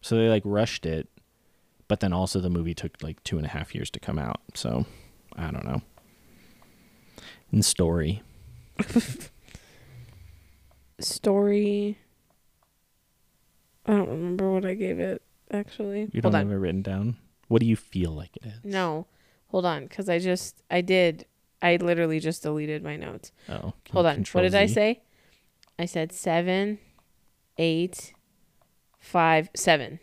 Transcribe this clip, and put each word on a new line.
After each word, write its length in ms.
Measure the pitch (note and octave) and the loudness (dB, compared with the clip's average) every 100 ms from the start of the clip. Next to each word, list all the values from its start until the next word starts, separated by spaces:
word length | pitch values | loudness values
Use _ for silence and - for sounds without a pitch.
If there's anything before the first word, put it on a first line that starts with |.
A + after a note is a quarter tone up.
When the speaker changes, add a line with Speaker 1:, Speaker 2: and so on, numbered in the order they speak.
Speaker 1:
So 140 | - A2+ | 2 4
they, 120 | A2+ | 6
like, 140 | A2 | 4
rushed 400 | G2+ G2+ A#2 - | 2 0 0 -2
it, 240 | E2 D#2+ - _ _ _ _ _ _ _ _ | -4 -4 -6 _ _ _ _ _ _ _ _
but 120 | G#2 | 0
then 120 | G2 | 2
also 280 | F2+ F#2 G2 | 0 0 0
the 100 | F2+ | 0
movie 240 | F2 E2 | 0 -2
took, 280 | E2+ E2 - | -4 -8 -8
like, 220 | D#2 D#2 | -10 -10
two 140 | - E2 | -6 -4
and 80 | D2+ | -4
a 20 | |
half 260 | D2 D2+ | -6 -8
years 140 | - - | -8 -8
to 80 | - | -10
come 180 | - D2+ | -6 -4
out. 220 | B1+ - - | -4 -8 -10
So 300 | - - A#1 - - - _ _ | -8 -4 -2 -4 -8 -20 _ _
I 160 | - D#2+ | -10 -8
don't 140 | - | -6
know. 160 | - C2+ - _ _ _ _ - - _ - _ _ _ _ - - - _ | -6 -6 -8 _ _ _ _ -20 -20 _ -20 _ _ _ _ -20 -20 -20 _
And 120 | G#2+ | 2
story. 580 | - - E2+ E2+ D#2 G#2 - - - - - - | 2 2 2 2 0 -2 -6 -20 -20 -20 -20 -6
Speaker 2:
<laughs> 520 | - A#3+ - C3 - - - - - - - - - - - - - _ _ _ _ - | 0 0 -2 -10 -14 -20 -20 -20 -20 -20 -20 -20 -20 -20 -20 -20 -20 _ _ _ _ -10
Story. 1000 | - - G#3+ G3 G3+ G3+ G#3 G3+ G3+ G#3 _ _ _ _ _ _ _ _ _ _ _ _ _ _ _ _ _ _ - | -8 -2 2 2 4 2 2 0 -2 -6 _ _ _ _ _ _ _ _ _ _ _ _ _ _ _ _ _ _ 2
I 60 | |
don't 160 | G#3 F#3 | 2 2
remember 420 | D3+ F3 F3+ F#3+ | -2 -4 0 0
what 140 | F#3+ | 0
I 100 | F#3+ | -2
gave 240 | G3 F#3 F3 | -4 -4 -2
it, 240 | F3+ F#3 _ _ _ | -4 -6 _ _ _
actually. 500 | G3+ G3+ - G#3 G3+ G#3+ | -6 -6 -8 -6 -4 -4
Speaker 1:
You 80 | - | 0
Speaker 2:
Hold 100 | A2+ | 2
Speaker 1:
don't 20 | |
Speaker 2:
on. 60 | F3+ G2+ | 2 2
Speaker 1:
have 20 | |
it 40 | G2 | 0
written 260 | F#2 F#2 | 0 -2
down? 340 | G2 F#2+ G#2+ A#2+ _ _ _ | -2 -2 -2 -4 _ _ _
What 140 | A2+ | 2
do 60 | A2+ | 4
you 100 | A2 | 0
feel 340 | - F#2+ F2 | -2 -4 -4
like 260 | D2+ E2+ - | -4 -12 -14
it 100 | A2 | -16
is? 140 | G#2+ | -14
Speaker 2:
No. 420 | G3+ G3 F3 D#3 F3 _ _ _ _ | -6 -2 -2 -4 -10 _ _ _ _
Hold 160 | F#3+ | 0
on, 240 | F3+ D3+ C#3 | 0 -2 -8
'cause 200 | - G3 | -10 -2
I 100 | F3 | 0
just, 440 | F#3 F3+ - - _ | 0 -2 -4 -16 _
I 100 | F3 | -2
did. 420 | F3+ F#3 F3 D#3+ - _ _ _ | 2 4 4 2 -12 _ _ _
I 140 | F3 F3 | 2 4
literally 440 | F3 E3+ E3 D#3+ | 2 2 2 0
just 220 | D#3 E3 | -2 -4
deleted 400 | D3+ D3+ D3+ D3+ | -4 -4 -4 -6
my 140 | D3+ D3+ | -8 -10
notes. 360 | - - - _ - | -10 -14 -18 _ -12
Speaker 1:
Oh. 240 | - F2+ - | -10 -8 -12
Can 80 | - | -4
Speaker 2:
Hold 120 | F#3 | 2
Speaker 1:
you 40 | E3+ | 2
Speaker 2:
on. 20 | |
What 20 | C#3+ | 2
Speaker 1:
control 260 | - F3+ | 0 2
Speaker 2:
did 100 | F#3 | 4
I 120 | G3 G3 | 6 4
Speaker 1:
Z? 80 | |
Speaker 2:
say? 280 | A3 G#3+ A#3+ _ _ _ _ _ _ _ - | 4 2 0 _ _ _ _ _ _ _ -8
I 80 | F3 | -6
said 260 | F3 D#3+ | -4 -4
seven, 680 | - - E3 F3 F#3 G3+ G#3 _ _ _ _ _ _ _ - | -4 0 0 2 0 -2 -6 _ _ _ _ _ _ _ -2
eight, 560 | E3 D#3+ F3+ - - _ _ _ _ _ _ _ _ _ | 0 2 -2 -6 -16 _ _ _ _ _ _ _ _ _
five, 500 | - F3+ E3 D#3+ D#3+ | -4 2 4 4 2
seven. 460 | - - D#3 A#2+ D#3 | -2 2 2 2 -12